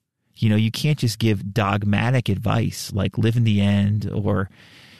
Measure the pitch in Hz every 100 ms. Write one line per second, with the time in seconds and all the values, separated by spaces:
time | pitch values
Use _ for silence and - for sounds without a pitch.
0 | _ _ _ - 113 107 110 - 151 151
1 | 120 - 113 101 101 107 101 101 101 101
2 | 113 131 - 95 110 110 - - - 104
3 | - - 110 117 113 104 101 101 101 107
4 | - - 101 98 101 - - - -